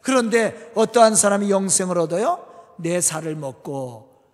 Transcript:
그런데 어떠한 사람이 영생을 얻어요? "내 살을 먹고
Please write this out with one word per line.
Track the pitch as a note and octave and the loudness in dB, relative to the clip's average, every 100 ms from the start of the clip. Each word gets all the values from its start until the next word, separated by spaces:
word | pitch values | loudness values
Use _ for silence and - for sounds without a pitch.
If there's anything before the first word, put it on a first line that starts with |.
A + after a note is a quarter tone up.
그런데 | - C4 A#3 A#3 G#3+ - - - | 0 0 2 0 0 -4 -10 -2
어떠한 | A3 A#3+ A3 G#3 | 2 6 6 6
사람이 | G3+ G3+ G3+ | 2 2 2
영생을 | G3 G3 - F#3 F3 | 0 0 -2 0 -2
얻어요? | D#3+ E3+ C4 F4+ - - - - | -2 -2 -2 -4 -8 -20 -20 -8
"내 | E3 F3 | -4 -2
살을 | E3+ D#3 D#3+ D3+ | -2 -4 -8 -8
먹고 | C#3 A#2 - C#3 B2+ A2+ A2 _ _ | -10 -12 -12 -10 -10 -12 -20 _ _